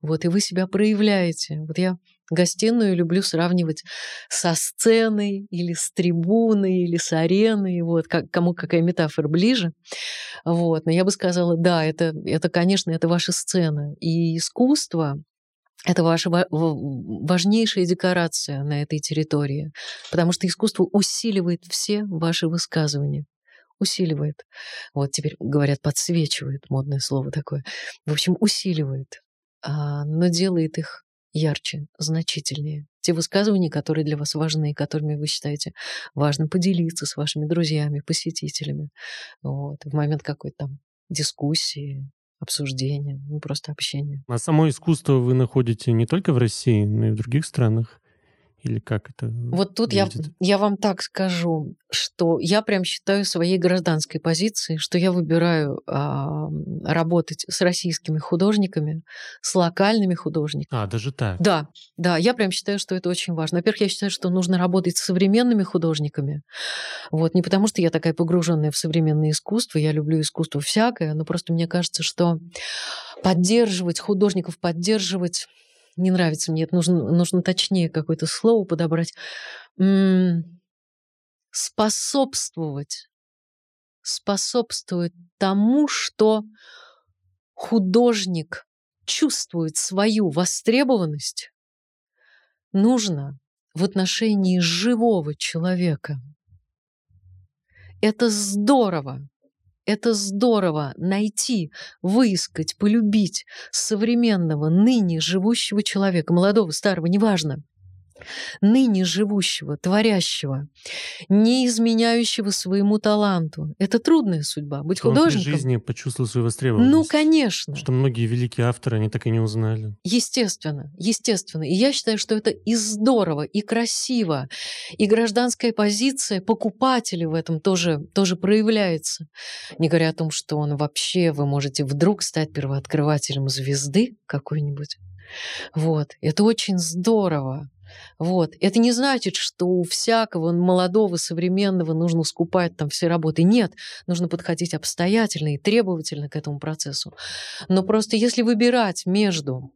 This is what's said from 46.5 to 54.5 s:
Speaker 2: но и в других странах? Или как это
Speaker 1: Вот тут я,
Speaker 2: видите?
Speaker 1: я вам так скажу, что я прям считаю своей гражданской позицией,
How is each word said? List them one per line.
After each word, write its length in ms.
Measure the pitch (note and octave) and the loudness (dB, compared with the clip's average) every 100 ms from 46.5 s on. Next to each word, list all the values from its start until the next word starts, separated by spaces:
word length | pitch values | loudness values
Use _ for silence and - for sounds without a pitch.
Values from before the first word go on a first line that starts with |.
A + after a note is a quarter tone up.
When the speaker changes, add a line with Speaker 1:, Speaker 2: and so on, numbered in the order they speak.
| - - G#2+ | 0 2 2
Speaker 2:
но 260 | G#2 A2 A2 | 2 2 0
и 20 | |
в 40 | G#2+ | 0
других 300 | A#2 C3 D#3+ | -2 -2 -2
странах? 560 | - A#2 A2+ A2+ _ _ _ _ _ _ _ | 0 2 2 -2 _ _ _ _ _ _ _
Или 160 | B2+ A2 | -6 -6
как 320 | - G2+ - | -4 -6 -6
это 200 | - A#2 A#2 A#2+ | -10 -8 -6 -4
Speaker 1:
Вот 240 | E3+ G3 - | -2 -2 -2
тут 180 | A#3 | 0
я, 120 | G3+ F#3+ | 2 0
Speaker 2:
видите? 260 | - D3+ - | -2 -10 -2
Speaker 1:
я 180 | F#3 G3 | 2 4
вам 200 | G3+ G3 | 2 2
так 260 | G#3 F#3 | 0 -2
скажу, 720 | - - F#3+ F3+ E3+ D#3+ C#3+ - _ | -6 -2 -2 0 0 -2 -4 -12 _
что 480 | - - - E3+ E3 | -6 -6 0 2 2
я 240 | E3 G#3 | 2 0
прям 200 | G#3+ G3+ | 2 -2
считаю 400 | F3 - - G3+ | -2 -6 0 0
своей 360 | G3 F3+ E3+ F#3 | 0 -2 0 2
гражданской 600 | F3 F#3 F3 D#3 - D#3+ | 2 2 2 0 -2 -4
позицией, 600 | E3 D#3+ G#3 | -2 0 0